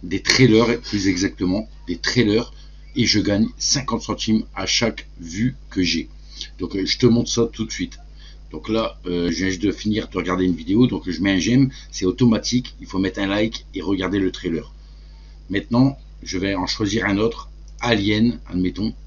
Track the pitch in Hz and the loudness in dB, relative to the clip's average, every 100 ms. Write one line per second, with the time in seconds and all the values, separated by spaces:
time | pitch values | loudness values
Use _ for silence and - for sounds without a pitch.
0 | 87 95 - - 131 110 113 117 - 104 | -4 -6 0 4 8 8 6 0 -2 -2
1 | 95 87 95 - 92 95 110 - - - | 0 2 0 -2 -2 -2 -4 -12 -8 -6
2 | - - 110 107 123 - - - - - | -2 2 4 4 0 -10 -20 -20 -10 -2
3 | 113 107 95 101 113 - - 143 127 110 | 2 2 2 2 2 0 -2 -2 -2 -6
4 | - 98 - 110 - - 95 - 117 110 | -4 -6 2 0 0 -8 -2 0 0 -2
5 | - - 85 87 123 135 - - 90 80 | -14 -14 -10 -2 -2 -2 -8 -2 0 0
6 | - - - - - - 90 101 92 - | -4 -14 -20 -14 -14 -8 -6 -4 -2 4
7 | 123 117 120 - 113 - 110 - 87 - | 6 6 2 0 -2 -2 -8 -4 -6 -8
8 | - - - - - 80 90 110 110 - | -20 -20 -20 -20 -14 -14 -2 0 0 -6
9 | 90 87 87 82 95 92 101 - 107 107 | -4 -2 0 0 -2 0 -2 0 -2 -2
10 | - 92 87 92 92 80 80 101 127 98 | -2 -4 -2 0 2 0 0 4 4 2
11 | - 80 98 95 85 123 135 - - - | -4 -2 2 2 4 4 4 0 -14 -4
12 | 92 90 123 107 - 123 123 - 92 98 | -2 4 4 4 2 -2 -2 -14 -8 -2
13 | 95 98 98 101 110 110 - 98 85 98 | -2 -2 -2 0 0 -4 -10 -8 -2 -2
14 | 92 101 92 85 92 82 - - - - | 0 0 0 -2 -4 -4 -6 -18 -20 -20
15 | - - - - - 98 - 120 135 135 | -20 -20 -20 -20 -6 -6 0 4 4 2
16 | - - - 92 98 98 92 - 107 107 | -16 -18 -8 -4 -2 -2 -4 -2 -2 0
17 | 98 101 113 117 - - - - 120 113 | 0 2 0 -2 -14 -18 -20 -8 0 0
18 | 101 107 117 113 - 92 92 90 107 - | 2 2 2 0 -6 -2 -2 -2 -6 -6